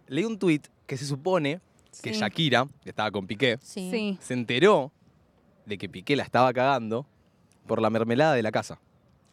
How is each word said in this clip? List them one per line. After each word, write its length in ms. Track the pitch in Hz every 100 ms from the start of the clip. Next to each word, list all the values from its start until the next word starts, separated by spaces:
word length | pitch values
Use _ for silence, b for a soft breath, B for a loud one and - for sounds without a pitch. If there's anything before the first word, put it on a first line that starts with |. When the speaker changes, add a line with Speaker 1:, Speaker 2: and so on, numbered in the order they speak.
| -
Speaker 1:
Leí 180 | 135
un 140 | 220 220
tuit 280 | 190 151 - _ -
que 100 | 131
se 80 |
supone 560 | 139 139 147 185 143 170 - _ _ -
que 120 | -
Speaker 2:
Sí. 60 | 220
Speaker 1:
Shakira, 460 | 214 - 160 120 135 -
que 60 | -
estaba 220 | - 107
con 160 | 101 95
Piqué, 320 | 104 127 113
Speaker 3:
Sí. 280 | - - 185
Speaker 2:
Sí. 280 | 214 208 190
Speaker 1:
se 100 | -
enteró 580 | 127 113 120 185 190 135 - _ _ _ _ _ _ -
de 100 | 101
que 140 | 98
Piqué 260 | 92 - 139
la 60 |
estaba 280 | 101 120 127
cagando 500 | 123 131 139 110 113 139 _ _ _ _ _ -
por 160 | 110
la 80 | 110
mermelada 440 | 110 113 120 156
de 80 | 135
la 100 | 110
casa. 260 | 113 - - _ _ _ _ _